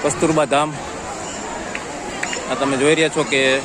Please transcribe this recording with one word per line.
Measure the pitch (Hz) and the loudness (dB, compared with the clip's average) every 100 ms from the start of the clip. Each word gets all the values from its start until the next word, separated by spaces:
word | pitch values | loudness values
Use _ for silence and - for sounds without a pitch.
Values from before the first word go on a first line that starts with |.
કસ્તુરબા | 151 - 170 156 147 | 0 2 2 4 4
ધામ. | 139 156 147 - - - - - - - - - - - - - - - - - | 2 2 -2 -10 -10 -10 -10 -8 -8 -8 -8 -8 -8 -8 -10 -8 -6 -6 -4 -4
આ | 127 | -2
તમે | 139 135 | 0 2
જોઈ | 143 160 | 4 4
રહ્યા | 156 | 4
છો | 160 | 2
કે | 147 139 135 135 | 2 4 4 2